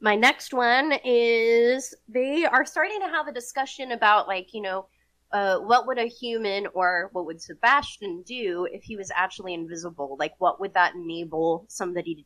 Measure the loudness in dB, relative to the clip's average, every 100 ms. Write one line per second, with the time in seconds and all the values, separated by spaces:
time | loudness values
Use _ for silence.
0 | 2 4 4 2 -2 0 4 4 2 0
1 | 2 4 4 4 4 6 6 2 -4 -16
2 | -6 -2 0 0 2 2 2 -2 -2 -2
3 | -4 -4 -4 -8 -8 -6 -6 -8 -8 2
4 | 4 4 2 -4 -8 -8 -6 -6 -8 _
5 | _ _ _ -2 0 0 4 4 4 -2
6 | -4 -6 -6 -2 -2 -2 -4 0 2 2
7 | -2 -6 -8 -10 -14 0 2 4 0 -8
8 | -10 -10 -10 -6 -4 -4 -6 -8 -12 -12
9 | -6 -2 -2 -4 -10 -8 -10 -10 -10 -8
10 | -8 -4 -4 0 0 0 0 2 2 0
11 | -8 -8 -6 0 0 0 -4 -8 -6 -4
12 | -6 -10